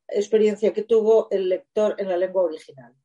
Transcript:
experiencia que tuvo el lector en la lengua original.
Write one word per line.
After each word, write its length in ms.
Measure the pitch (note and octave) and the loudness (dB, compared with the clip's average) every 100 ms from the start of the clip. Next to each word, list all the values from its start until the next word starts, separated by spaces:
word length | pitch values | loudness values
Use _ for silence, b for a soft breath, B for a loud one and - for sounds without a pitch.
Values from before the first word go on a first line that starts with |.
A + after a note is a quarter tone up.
| - | -6
experiencia 640 | G#3 G#3 A3 G#3+ G3+ G#3 | -6 0 2 2 0 -2
que 100 | G#3 | -2
tuvo 460 | G#3 A3+ G#3+ A3 G#3+ | 0 2 4 2 2
el 180 | G3 F#3 | -4 -2
lector 460 | F#3 - G#3+ G#3 - | -4 -4 -2 -2 -2
en 100 | F#3+ | -4
la 80 | F3 | -2
lengua 260 | F#3 F#3 | -2 0
original. 500 | F3 D#3 - C3+ A#2+ _ | -2 -4 -16 -20 -20 _